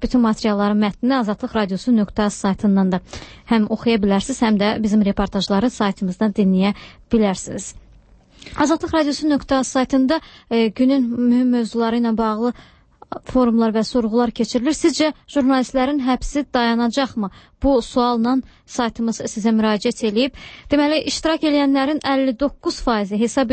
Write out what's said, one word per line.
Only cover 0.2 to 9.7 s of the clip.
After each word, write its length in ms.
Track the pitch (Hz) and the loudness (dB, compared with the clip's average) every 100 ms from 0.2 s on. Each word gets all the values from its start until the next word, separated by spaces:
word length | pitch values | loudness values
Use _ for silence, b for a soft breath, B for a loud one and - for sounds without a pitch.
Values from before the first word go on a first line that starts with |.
| 226 | 2
materialların 500 | 214 220 202 208 208 208 | 2 0 0 0 2 0
mətnini 320 | - 240 269 | 0 0 0
Azadlıq 380 | 214 202 247 220 | 0 -4 -4 -2
Radiosu 400 | 196 190 254 226 | -2 -2 0 2
nöqtə 320 | 202 - 208 | 2 0 -2
az 80 | - 202 | 0 -2
saytından 460 | 185 208 196 190 | 0 2 4 2
da 100 | 180 B B B B - | 0 B B B B 0
həm 180 | 226 208 | 0 2
oxuya 240 | 220 240 226 | -2 0 0
bilərsiniz, 480 | 202 196 - 254 226 | 2 0 -2 -2 0
həm 160 | 208 | 2
də 100 | 208 226 | 0 0
bizim 180 | 214 214 196 | 0 2 2
reportajları 640 | 202 196 202 185 196 240 | 0 -2 -2 0 0 0
saytımızdan 640 | - 208 - 185 180 220 196 | 0 -2 -2 -6 -2 -2 2
dinləyə 380 | 190 185 196 202 B B _ | 2 2 0 -2 B B _
bilərsiniz. 640 | 233 208 185 - 202 - - - - _ - _ B B - | 0 2 -2 -8 -12 -12 -18 -20 -20 _ -20 _ B B -2
Azadlıq 320 | 285 320 349 | 0 0 0
Radiosu 340 | 320 294 277 302 | 0 0 -2 0
nöqtə 360 | 277 - 269 | -2 0 -2
az 40 | |
saytında, 540 | 254 | 0